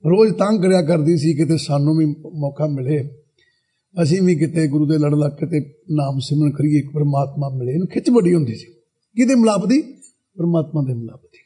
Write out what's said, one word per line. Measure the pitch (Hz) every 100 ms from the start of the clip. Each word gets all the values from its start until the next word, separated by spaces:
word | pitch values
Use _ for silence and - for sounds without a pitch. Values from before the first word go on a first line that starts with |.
| 156
ਰੋਜ਼ | 185 220
ਤੰਗ | 180 196 220
ਕਰਿਆ | 185 190
ਕਰਦੀ | 156 170 151 170
ਸੀ, | 147
ਕਿਤੇ | 143 156 156
ਸਾਨੂੰ | - 143 143 160
ਵੀ | 156 147 - 170
ਮੌਕਾ | 143 139 156
ਮਿਲੇ, | 139 127 151 131 - _ _ _ _ _ _ _ -
ਅਸੀਂ | 165 185
ਵੀ | 185 170
ਕਿਤੇ | 151 165 156
ਗੁਰੂ | 143 151
ਦੇ | 151
ਲੜ | 147 147
ਲੱਗ | 147
ਕੇ | 147 143
ਤੇ | 151 139 _ _
ਨਾਮ | 151 139 135
ਸਿਮਰਨ | 131 147 147
ਕਰੀਏ, | 143 147 147
ਇੱਕ | 135
ਪਰਮਾਤਮਾ | 156 147 139 139 139 139
ਮਿਲੇ। | 131 123
ਇਹਨੂੰ | 143 185
ਖਿੱਚ | - -
ਬੜੀ | 240 175
ਹੁੰਦੀ | 175 135 110
ਸੀ। | - - _ _ _ 214
ਕਿਹਦੇ | 240 262
ਮਿਲਾਪ | 226 202 180
ਦੀ? | 269 311 - - _ _ 196
ਪਰਮਾਤਮਾ | 170 170 147 156 135
ਦੇ |
ਮਿਲਾਪ | 120 113 -
ਦੀ। | _ _